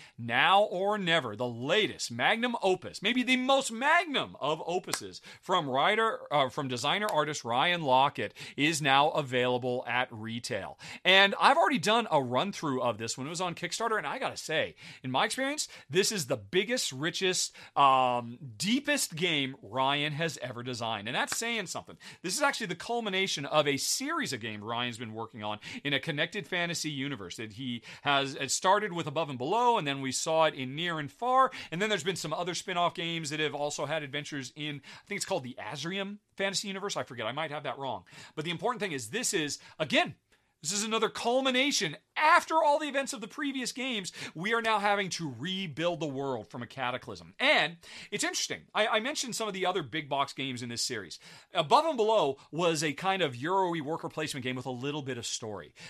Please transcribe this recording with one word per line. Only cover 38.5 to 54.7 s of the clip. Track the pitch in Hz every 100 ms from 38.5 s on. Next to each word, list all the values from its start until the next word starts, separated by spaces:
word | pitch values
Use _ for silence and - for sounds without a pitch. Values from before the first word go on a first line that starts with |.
important | 165 208 226
thing | 202
is | 139 110
this | 196 -
is, | 190 147 - - -
again, | 151 165 226 - _ _ _ _
this | 151
is | 202
another | 220 220 220
culmination. | - 233 254 262 254 285 269 170 - _
After | - 311 339 - 320
all | 311 294
the | 302
events | 277 269
of | 262
the | 220
previous | - 285 262 240
games, | - 262 226 175 - -
we | 151 196
are | 233
now | 226 214
having | 208 202 190
to | - 160 117
rebuild | 165 190 190 135 170 165
the | 156
world | 135 139 120 104
from | 131
a | 113
cataclysm. | - 123 127 - 90 82 -
And | 262 262 156 170 - - -
it's | 208
interesting. | 330 370 - 82 78
I, | 190 214
I | 220
mentioned | 240 302 262
some | 190 220
of |
the | 190 180
other | 185
big | 139 156 143
box | 143 139
games | - 135 123
in | 120
this | 113
series. | - 117 87 - - - -
Above | 180 151 254 330
and | 262
Below | 214 220 147 139 -
was | 147 175 160
a | 156
kind | 143 185 190
of | 156
Euro-y | 120 151 196 180 170
worker | 139 160 160
placement | - 156 143
game | 127
with | 127
a | 131